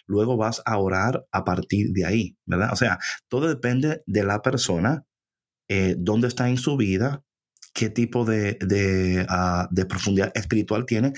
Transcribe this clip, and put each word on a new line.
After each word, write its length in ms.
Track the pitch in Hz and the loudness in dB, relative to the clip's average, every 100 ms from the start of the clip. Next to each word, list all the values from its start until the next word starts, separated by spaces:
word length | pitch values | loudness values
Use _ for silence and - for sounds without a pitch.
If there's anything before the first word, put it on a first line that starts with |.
| - | -2
luego 320 | 101 117 117 | 0 2 2
vas 240 | 110 117 - | -2 -2 -2
a 120 | 104 | 0
orar 480 | 95 95 110 - - | 0 0 0 -2 -2
a 120 | 95 | -2
partir 480 | 95 90 - 101 104 | 0 -2 0 0 0
de 120 | 92 85 | 0 0
ahí, 320 | 113 92 - - | 0 -2 -8 -4
¿verdad? 240 | 87 110 | -2 0
O 20 | - | 0
sea, 240 | 117 - - - - | 0 -2 -6 -10 -6
todo 200 | 127 160 | -2 0
depende 560 | 135 123 127 151 151 - | 0 0 0 0 -2 -2
de 180 | 104 | 0
la 180 | 98 104 | 2 0
persona, 600 | 131 - - 85 110 151 - _ _ _ _ _ - | 0 0 0 2 2 0 -4 _ _ _ _ _ -4
eh, 280 | 98 95 90 | 0 2 0
dónde 300 | 87 110 120 | 0 2 0
está 200 | 120 123 | 0 0
en 80 | 127 | 0
su 200 | 151 139 | 0 0
vida, 460 | 101 95 131 139 _ _ _ _ - - | 2 2 0 -4 _ _ _ _ -12 -4
qué 140 | 110 | -2
tipo 340 | 113 117 123 113 | 0 0 0 0
de, 320 | 110 101 - | 0 0 -2
de, 640 | 95 101 98 95 92 92 90 | 0 2 2 2 2 0 0
ah, 380 | 90 90 87 90 | 0 0 0 0
de 160 | 92 92 | -2 -2
profundidad 460 | 92 104 98 98 | -2 0 2 0
espiritual 520 | - 101 110 98 107 123 | -2 -2 -2 0 -2 0
tiene 260 | 110 135 | 0 0